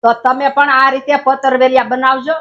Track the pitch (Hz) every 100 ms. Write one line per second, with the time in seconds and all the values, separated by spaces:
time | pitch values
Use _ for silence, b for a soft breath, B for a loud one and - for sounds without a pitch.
0 | 233 233 254 262 277 269 285 262 269 262
1 | 269 285 262 269 269 254 254 262 226 254
2 | 262 262 262 320